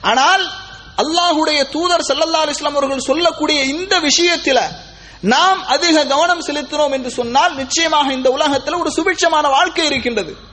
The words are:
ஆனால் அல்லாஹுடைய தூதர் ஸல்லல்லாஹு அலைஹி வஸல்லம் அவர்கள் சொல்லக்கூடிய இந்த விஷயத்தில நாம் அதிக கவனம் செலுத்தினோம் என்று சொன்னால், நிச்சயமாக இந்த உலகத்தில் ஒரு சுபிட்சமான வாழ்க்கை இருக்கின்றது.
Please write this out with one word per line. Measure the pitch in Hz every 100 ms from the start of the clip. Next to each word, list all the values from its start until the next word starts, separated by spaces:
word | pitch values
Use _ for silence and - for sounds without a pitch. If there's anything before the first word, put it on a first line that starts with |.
ஆனால் | 175 233 285 381 359 - - - - -
அல்லாஹுடைய | 247 339 349 311 311 302 277
தூதர் | 294 349 339
ஸல்லல்லாஹு | - 294 320 330 311
அலைஹி | 294
வஸல்லம் |
அவர்கள் | 294 285 277 269
சொல்லக்கூடிய | - 294 339 311 302 302
இந்த | 269 294 381 381
விஷயத்தில | 311 277 339 330 285 254 156 170 - - - -
நாம் | 180 254 359 381 -
அதிக | 262 349 311 277
கவனம் | 277 339 349 311
செலுத்தினோம் | 294 285 302 294
என்று | 269 254
சொன்னால், | 240 233 247 349
நிச்சயமாக | 285 262 - 330 311 277
இந்த | 262 262
உலகத்தில் | 262 302 277 269
ஒரு | 349 320
சுபிட்சமான | - 349 370 339 311
வாழ்க்கை | 294 269 359 349 311
இருக்கின்றது. | 277 233 226 170 135 -